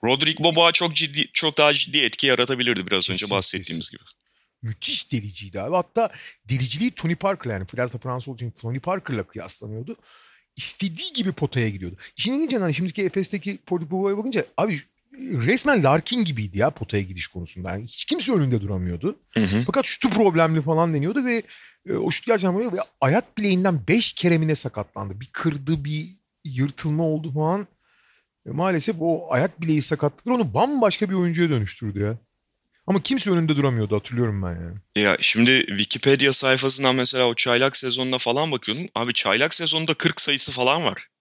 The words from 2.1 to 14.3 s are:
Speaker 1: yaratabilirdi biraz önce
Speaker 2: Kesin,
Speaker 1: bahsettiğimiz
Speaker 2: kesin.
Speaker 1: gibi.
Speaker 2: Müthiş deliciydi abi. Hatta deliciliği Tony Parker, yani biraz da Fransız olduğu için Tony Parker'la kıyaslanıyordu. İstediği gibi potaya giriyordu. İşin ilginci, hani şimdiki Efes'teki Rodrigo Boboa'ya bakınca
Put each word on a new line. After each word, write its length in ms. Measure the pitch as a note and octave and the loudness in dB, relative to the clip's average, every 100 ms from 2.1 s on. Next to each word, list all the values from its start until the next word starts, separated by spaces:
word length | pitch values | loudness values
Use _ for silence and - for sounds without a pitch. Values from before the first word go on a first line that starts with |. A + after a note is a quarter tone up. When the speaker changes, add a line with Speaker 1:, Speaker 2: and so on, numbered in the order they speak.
| - C#3 | 0 2
Speaker 1:
yaratabilirdi 600 | B2 B2 C3 B2 G#2+ F#2 | 2 2 0 0 0 0
biraz 240 | G2 F2+ | 0 0
önce 100 | F#2 | -2
Speaker 2:
Kesin, 160 | G#2 G2 | 0 -2
Speaker 1:
bahsettiğimiz 540 | F#2 F#2 F2 E2+ - | -2 -6 -6 -6 -6
Speaker 2:
kesin. 140 | - | -10
Speaker 1:
gibi. 100 | _ _ _ _ _ _ | _ _ _ _ _ _
Speaker 2:
Müthiş 500 | A#2 A2 - - - | -10 -8 -6 -6 -4
deliciydi 480 | B2+ G#2 F#2 G2+ G2 | -6 -6 -12 -12 -8
abi. 140 | G#2 | -2
Hatta 380 | F3+ F3 - A3 - - - | -2 -2 -2 -2 -4 -20 -20
deliciliği 460 | - C3 B2+ C#3+ A#3+ | -4 -2 -2 -2 -4
Tony 240 | - D#3+ | -2 -4
Parker, 360 | E3+ G3 G3 B2 | -2 -2 -2 -4
yani 160 | G2+ F#2 | -6 -6
biraz 200 | A#2+ B2 | -4 -6
da 40 | A#2+ | -4
Fransız 300 | B2+ B2+ B2+ | -8 -8 -8
olduğu 80 | A#2+ | -10
için 140 | A#2+ | -10
Tony 280 | - A#2 B2+ | -8 -8 -6
Parker'la 440 | D3 F#3+ - B2 | -4 -6 -4 -6
kıyaslanıyordu. 760 | F#2 - E2+ - A2 A2 B2 - _ - - _ _ - | -6 -10 -12 -12 -10 -12 -12 -14 _ -20 -20 _ _ -10
İstediği 560 | - - G3 E3 F4 | -10 -4 -4 -4 -8
gibi 200 | C#4+ G3 | -4 -4
potaya 360 | - D3 C3 A2+ | -2 -2 0 -2
giriyordu. 280 | G2 F2+ F2+ - - | -2 -10 -12 -20 -6
İşin 160 | G#3+ | -2
ilginci, 260 | C4+ D#4+ B3 | -2 0 0
hani 160 | F#3 | 0
şimdiki 280 | D3 F3+ D#3+ | 0 -2 -2
Efes'teki 560 | F#3+ G3 F#3 G3+ G3 G3 - | -2 -2 -4 -4 -6 -10 -4
Rodrigo 180 | F3 D#3+ | -4 -2
Boboa'ya 280 | F#3 G3 G3+ | -2 0 -2
bakınca 260 | A3 | -2